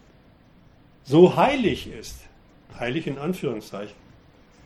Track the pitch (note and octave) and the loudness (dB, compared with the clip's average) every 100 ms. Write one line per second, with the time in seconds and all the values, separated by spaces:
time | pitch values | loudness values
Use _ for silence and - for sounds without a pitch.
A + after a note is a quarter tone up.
0 | - - _ _ _ - - - - - | -20 -20 _ _ _ -20 -20 -20 -20 -20
1 | - D3+ F3+ C3+ A3+ C#4+ G3 B2 - A2+ | 2 6 6 6 2 2 -2 -4 -10 -16
2 | - - - - _ - - - A#2+ D3+ | -16 -18 -20 -20 _ -20 -20 -10 -6 -6
3 | D#3 C3+ D3+ F3+ C#3+ G#2+ - G2 G#2 - | -6 -8 -6 -6 -6 -6 -10 -14 -14 -18
4 | - - _ _ - _ | -20 -20 _ _ -20 _